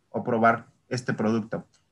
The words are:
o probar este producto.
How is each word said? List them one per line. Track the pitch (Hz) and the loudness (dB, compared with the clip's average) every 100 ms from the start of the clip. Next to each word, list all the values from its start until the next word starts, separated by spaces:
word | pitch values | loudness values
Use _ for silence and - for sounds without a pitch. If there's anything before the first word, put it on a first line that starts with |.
| _ | _
o | 113 | -8
probar | 104 117 113 113 - _ _ | -2 2 4 2 -4 _ _
este | 123 - | -6 -4
producto. | 110 110 113 104 92 - _ _ | -2 0 0 -2 -8 -10 _ _